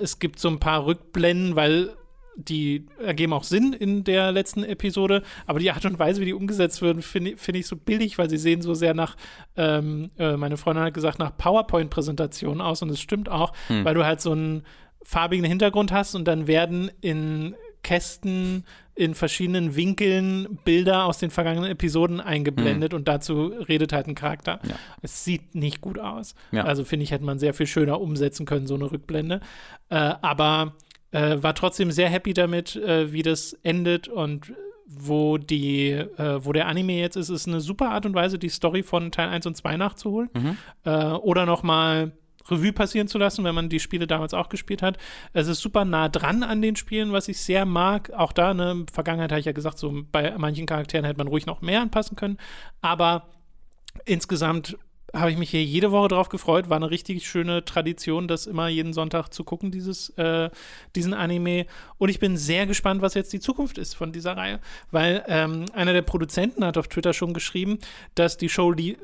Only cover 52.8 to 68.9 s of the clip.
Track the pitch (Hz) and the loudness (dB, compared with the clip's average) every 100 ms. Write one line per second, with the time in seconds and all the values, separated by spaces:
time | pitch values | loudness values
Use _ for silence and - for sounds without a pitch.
52.8 | 170 170 170 170 - - - - - - | 0 4 4 4 -2 -20 -20 -20 -20 -20
53.8 | - - - 170 - 165 160 165 151 - | -18 -10 -2 0 0 0 0 0 -4 -12
54.8 | - - - - 170 160 165 160 151 156 | -16 -20 -8 0 0 0 0 0 0 2
55.8 | 202 202 202 185 185 196 - 165 180 156 | 4 6 4 4 2 0 2 2 4 0
56.8 | 160 170 - 180 - 175 170 170 - 180 | 0 -4 -4 -8 -4 -2 0 0 -2 -2
57.8 | 160 170 - 160 175 165 214 170 165 160 | -2 -2 -2 -2 0 -4 -4 -2 0 0
58.8 | 165 160 156 170 - - 165 175 196 185 | -2 -2 -2 -2 -4 -8 -8 -6 -6 -6
59.8 | 185 185 - - 165 165 165 - - - | -6 -8 -8 -2 0 0 -2 -6 -20 -20
60.8 | - 185 175 208 170 175 175 175 175 - | -10 -4 -2 0 0 0 0 0 -2 -10
61.8 | - - 196 190 196 175 147 175 196 190 | -14 0 0 2 0 0 0 0 2 0
62.8 | 196 190 190 196 190 196 - 269 285 - | 2 2 0 0 -4 -4 -4 -2 -2 -4
63.8 | 165 - 160 170 170 185 190 202 - - | -8 -6 -8 -6 -6 -4 -4 -6 -10 -14
64.8 | - 160 165 190 - 160 156 160 175 202 | -2 2 2 2 2 2 2 -2 -6 0
65.8 | 180 180 175 175 160 - 208 247 185 160 | 2 4 2 0 0 0 0 2 0 0
66.8 | 156 - 175 165 170 170 - 180 190 208 | -2 0 0 2 0 -2 -4 -2 -2 -2
67.8 | - - - - 170 - 170 - 175 165 | -6 -20 -6 2 2 2 -2 2 2 2
68.8 | 170 | -2